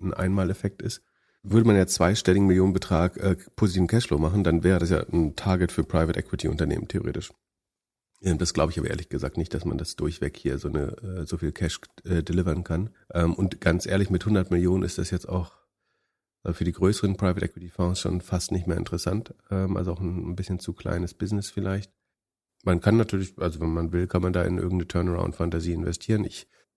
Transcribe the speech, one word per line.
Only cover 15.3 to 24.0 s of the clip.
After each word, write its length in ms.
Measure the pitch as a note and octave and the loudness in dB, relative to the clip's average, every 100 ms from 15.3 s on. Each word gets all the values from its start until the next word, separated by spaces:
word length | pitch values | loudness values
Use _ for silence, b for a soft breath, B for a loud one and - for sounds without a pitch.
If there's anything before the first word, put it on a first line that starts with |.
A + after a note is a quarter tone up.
| F2+ E2+ - _ _ _ _ _ _ _ _ | -4 -4 -8 _ _ _ _ _ _ _ _
äh, 80 | F#2+ | -6
für 120 | E2+ | -2
die 80 | E2+ | -2
größeren 440 | E2+ F#2 G#2 G2+ F#2+ | 2 2 2 0 2
Private 280 | F#2+ F2+ | 0 0
Equity 240 | - - F2 | -4 -8 -10
Fonds 320 | - F2 F#2 | -2 0 0
schon 200 | - F2+ | -2 -4
fast 300 | - F2+ - | -2 -4 -2
nicht 160 | F#2 F2 | -2 -2
mehr 100 | F2 | -2
interessant. 580 | E2+ E2+ - G2 A2+ - _ | -2 -4 -2 -4 -6 -16 _
Ähm, 260 | G2 F#2+ F#2 | -4 -2 -2
also 160 | F2+ | -4
auch 80 | E2 | -4
ein, 300 | F#2 F2+ F2 | -4 -4 -6
ein 60 | F2 | -6
bisschen 220 | F#2+ F2+ | -6 -6
zu 140 | - | -6
kleines 420 | E2+ - F2 F2 | -8 -4 -4 -4
Business 360 | - G2+ G2+ G2+ | -6 -4 -4 -4
vielleicht. 420 | - F#2+ F#2+ G#2 _ _ _ _ _ _ _ | -6 -4 -4 -6 _ _ _ _ _ _ _
Man 160 | - F2 | 0 2
kann 160 | G2+ A2+ | 6 4
natürlich, 420 | G#2+ G2 F#2 - | 4 0 -4 -4
also 220 | F2 D#2+ | -4 -2
wenn 120 | E2 | -2
man 200 | E2 E2 | -2 -2
will, 140 | F2 | -2